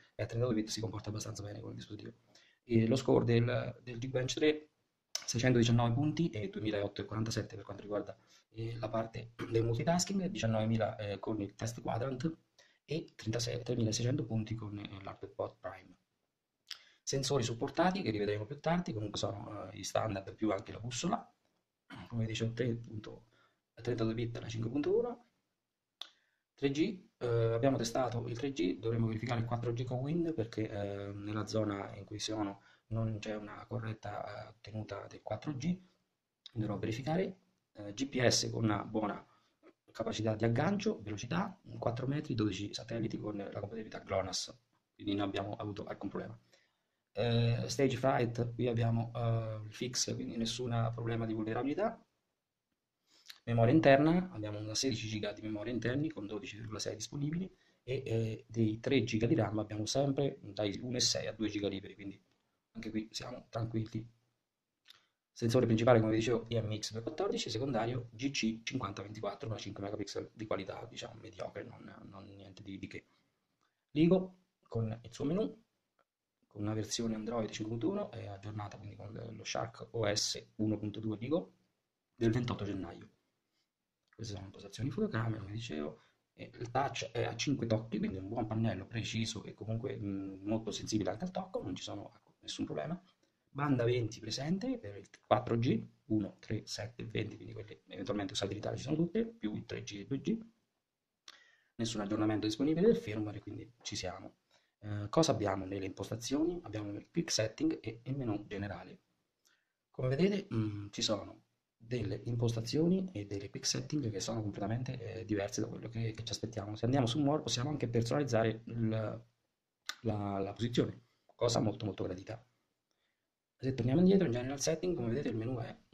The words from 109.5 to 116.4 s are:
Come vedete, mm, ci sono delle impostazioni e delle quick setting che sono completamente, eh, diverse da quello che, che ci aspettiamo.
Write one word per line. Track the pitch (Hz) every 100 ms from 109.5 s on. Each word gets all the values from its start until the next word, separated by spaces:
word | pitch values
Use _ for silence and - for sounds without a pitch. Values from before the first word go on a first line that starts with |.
| _ _ _ _
Come | - 127
vedete, | 135 190 202 -
mm, | 117 107 104 101
ci | -
sono | 113 104 95 - _ _ _ _
delle | 117 120 98 104
impostazioni | - 120 117 113 113 139 170 190 185
e | 104 101
delle | 101 101
quick | -
setting | - 131 127 151 117
che | 107
sono | - 113
completamente, | 104 101 104 113 127 127 107 101
eh, |
diverse | 107 104 101 -
da | -
quello | - 104
che, | 113 113
che | 107
ci | -
aspettiamo. | 101